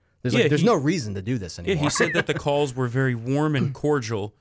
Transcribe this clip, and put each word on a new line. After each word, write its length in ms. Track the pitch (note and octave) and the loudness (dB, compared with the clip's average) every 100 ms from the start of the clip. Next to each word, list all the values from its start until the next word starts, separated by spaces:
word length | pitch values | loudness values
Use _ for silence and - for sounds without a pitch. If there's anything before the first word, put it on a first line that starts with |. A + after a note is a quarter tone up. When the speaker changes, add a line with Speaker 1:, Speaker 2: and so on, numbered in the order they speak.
| _ _ | _ _
Speaker 1:
There's, 120 | B2+ | 0
like, 80 | A#3+ | 2
Speaker 2:
Yeah, 60 | D#3+ | 4
Speaker 1:
there's 140 | D3 | 4
Speaker 2:
he 40 | G#3 | 4
Speaker 1:
no 80 | |
reason 400 | F#3+ C#3 F3+ G#2+ | 4 2 -2 -4
to 80 | G2 | -6
do 160 | F#2+ B2+ | -4 -6
this 200 | E2+ - | -6 -8
Speaker 2:
Yeah, 60 | B2 | -4
Speaker 1:
anymore. 100 | F3 | 0
Speaker 2:
he 60 | D3 | 0
said 240 | - - | 2 2
that 120 | C#3+ - | 0 -2
the 80 | |
calls 400 | D3 D3 C#3+ D3 | -2 0 0 0
were 140 | B2+ B2 | -2 -2
very 260 | C3 C3 | 0 0
warm 400 | A#2 A#2+ C#3 D#3 | -2 -2 0 2
and 180 | C#3 C#3 | 2 0
Speaker 1:
<laughs> 0 | |
Speaker 2:
cordial, 600 | B2+ D3 D3 A2 A2 G#2 - | 0 0 0 0 -4 -6 -10